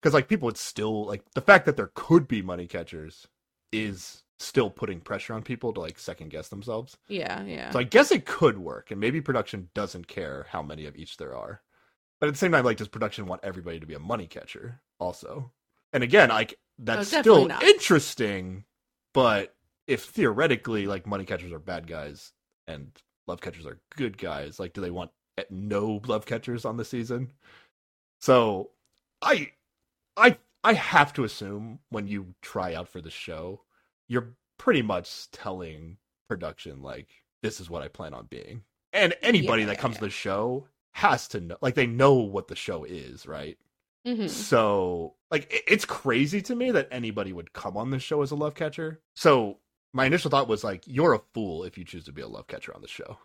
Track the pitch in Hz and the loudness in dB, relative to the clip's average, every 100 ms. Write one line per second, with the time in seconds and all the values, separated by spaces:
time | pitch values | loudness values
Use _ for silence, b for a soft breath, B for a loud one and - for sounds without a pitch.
0 | 160 147 - 208 123 104 - - 107 110 | 6 4 4 0 0 -4 -10 -4 -2 -2
1 | 104 101 _ - - 196 - 123 101 - | -4 -8 _ -2 8 8 8 -2 -4 -8
2 | - 170 135 113 92 87 87 95 82 82 | 4 4 4 -4 -4 -8 -6 -8 -8 -12
3 | 78 - - _ _ _ _ 110 110 95 | -14 -18 -20 _ _ _ _ -4 -4 -6
4 | - - _ _ - - 107 - 104 90 | -12 -18 _ _ 0 2 2 -2 -8 -8
5 | - 101 - 110 107 123 120 104 82 85 | -8 -10 -8 -10 -8 -6 -6 -6 -10 -12
6 | - 85 80 76 76 101 110 110 127 - | -14 -12 -12 -12 -12 -14 -8 -8 -8 -20
7 | _ 202 120 90 98 73 62 - 127 220 | _ -8 -4 -6 -6 -8 -4 -2 4 6
8 | - - - - 151 101 85 58 - 101 | 6 2 0 2 4 4 -8 -12 -10 -2
9 | 107 156 147 123 101 104 90 - 101 92 | -2 -2 -2 -2 -2 -8 -10 -8 -6 -8
10 | 85 - 82 67 - 85 73 78 76 71 | -14 -10 -8 -10 -8 -8 -8 -10 -14 -14
11 | 80 - 73 64 50 104 _ _ _ _ | -18 -14 -12 -12 -12 -16 _ _ _ _
12 | _ _ 147 139 185 160 123 110 104 - | _ _ -2 0 2 4 4 0 -4 -4
13 | 107 - 95 90 101 92 85 82 78 73 | -6 -6 -10 -8 -8 -10 -10 -12 -12 -12
14 | 80 117 82 - - - 117 123 _ _ | -6 -6 -8 -16 -16 -16 -16 -16 _ _
15 | 90 85 - 147 127 _ _ _ _ 135 | -8 -8 -12 -12 -14 _ _ _ _ -2
16 | 123 196 135 110 113 - _ - 113 147 | 6 8 8 6 0 -6 _ -10 -2 -2
17 | 202 320 233 190 131 - 359 415 - 160 | 0 4 10 10 10 4 4 6 6 4
18 | - - 110 98 92 95 - _ _ _ | 4 -2 -2 -2 -8 -12 -16 _ _ _
19 | _ 135 123 104 98 _ _ _ - 120 | _ 4 4 4 -2 _ _ _ -2 -2
20 | - - 147 127 160 120 - 110 98 98 | -2 0 2 4 2 2 0 -2 -2 -4
21 | 104 101 95 92 87 80 87 87 82 80 | -4 -6 -4 -6 -8 -12 -10 -10 -8 -12
22 | 73 71 - _ _ _ - 80 69 _ | -12 -14 -20 _ _ _ -16 -16 -16 _
23 | _ _ - 87 - 85 76 - _ - | _ _ -12 -10 -10 -12 -16 -18 _ -6
24 | 123 98 92 73 73 - 90 - 90 90 | -6 -6 -8 -8 -10 -10 -10 -8 -8 -8
25 | 85 _ _ - - 92 104 101 107 107 | -10 _ _ -12 -10 -8 -4 -2 -2 -4
26 | 107 107 - 117 120 120 113 117 113 123 | -2 -4 -2 -6 -4 -6 -6 -6 -6 -6
27 | 117 120 127 _ b b b _ _ _ | -4 -4 -6 _ b b b _ _ _
28 | _ _ - 127 110 95 - _ _ _ | _ _ 6 8 8 0 -6 _ _ _
29 | _ _ - 247 139 _ _ _ _ _ | _ _ 2 2 0 _ _ _ _ _
30 | _ - 240 - _ _ 220 220 - 175 | _ 6 6 6 _ _ 2 2 4 6
31 | 147 - 113 - 98 104 113 120 _ 110 | 6 2 -4 -4 -10 -10 -12 -16 _ -8
32 | 101 101 92 98 - 107 92 82 90 90 | -4 -6 -8 -16 -8 -6 -4 -6 -8 -12
33 | 80 - - 80 85 101 _ _ _ _ | -14 -14 -12 -10 -10 -12 _ _ _ _
34 | _ 123 117 - _ _ - 175 110 92 | _ -2 -2 -18 _ _ 2 4 2 -2
35 | 87 - - - 107 92 87 78 80 92 | -4 -16 -18 -12 -10 -10 -10 -14 -18 -20
36 | _ _ _ 101 80 - 87 67 67 64 | _ _ _ -6 -6 -10 -16 -14 -14 -14
37 | 71 _ _ _ 110 - 85 85 69 - | -16 _ _ _ -8 -8 -10 -10 -10 -12
38 | 82 64 57 62 - 117 _ _ _ 196 | -14 -14 -14 -16 -14 -18 _ _ _ 2
39 | 185 175 214 220 117 113 104 101 131 113 | 2 2 4 4 6 2 2 0 -4 -4
40 | 104 - 98 98 113 127 139 _ _ - | -6 -6 -4 -2 -2 -4 -8 _ _ 0
41 | 202 131 - 110 85 85 131 127 123 117 | 2 2 -2 -10 -10 -4 -2 2 2 6
42 | 139 131 107 98 - - - 87 73 87 | 8 8 4 -2 -6 -10 -6 -8 -8 -12
43 | 64 64 - 76 76 - _ _ _ _ | -12 -16 -12 -10 -10 -14 _ _ _ _
44 | 247 240 196 - - 123 107 101 92 87 | -6 -4 -4 -4 2 4 4 2 0 -2
45 | 82 _ _ 156 - - - 208 - - | -6 _ _ -4 -2 -6 2 2 2 -4
46 | 135 120 143 202 196 240 254 196 131 127 | 0 2 2 -2 -4 -2 0 0 0 -6
47 | 117 104 95 87 82 - 104 98 120 135 | -6 -4 -6 -8 -12 -12 -8 -6 -4 -6
48 | - 151 139 147 151 147 156 147 160 156 | -2 -2 -2 -2 -4 -4 -8 -6 -10 -10
49 | _ - 170 135 107 101 _ _ _ 127 | _ 2 6 6 4 -4 _ _ _ 0
50 | 131 175 165 139 123 107 113 92 - 123 | 2 4 4 2 4 0 0 -6 -6 2
51 | 165 113 _ - 104 80 90 - 87 90 | 4 4 _ -6 -4 -4 -8 -12 -14 -14
52 | 73 71 58 53 - - - - 50 - | -14 -14 -14 -14 -14 -14 -14 -16 -16 -14
53 | - 107 | -14 -16